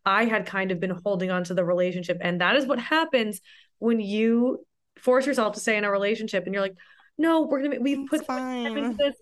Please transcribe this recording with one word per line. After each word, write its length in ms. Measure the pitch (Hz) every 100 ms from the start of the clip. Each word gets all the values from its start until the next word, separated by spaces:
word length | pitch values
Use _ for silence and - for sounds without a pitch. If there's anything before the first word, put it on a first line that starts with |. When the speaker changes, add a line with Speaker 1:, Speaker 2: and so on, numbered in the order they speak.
| 196
Speaker 1:
I 180 | 196 226
had 200 | 220 -
kind 240 | 196 190
of 80 | 180
been 180 | 185 175
holding 260 | 208 190 185
on 140 | 180
to 100 | 175
the 100 | 185
relationship. 540 | 175 180 180 175 175 175
And 200 | 180 175
that 160 | 180 254
is 100 | 269
what 120 | 247
happens 640 | 240 311 320 262 214 196 - - _ -
when 220 | 226 233
you 680 | 196 208 226 233 247 - - _ _ _
force 280 | - 254 269
yourself 280 | 254 214
to 60 | 208
stay 160 | - 214
in 80 |
a 60 | 208
relationship 540 | 196 202 214 220 196
and 100 | 180
you're 80 | 196
like, 140 | 196 180 - - _ -
"No, 240 | 320 320
we're 200 | 285 277
gonna, 180 | 285 269
we've 260 | 262 277 277
Speaker 2:
It's 0 |
Speaker 1:
put 140 | 311
so 40 | -
much 100 | 254 254 247
time 120 | 233 226
into 120 | 240
Speaker 2:
fine. 80 | 220
Speaker 1:
this. 160 | 285 -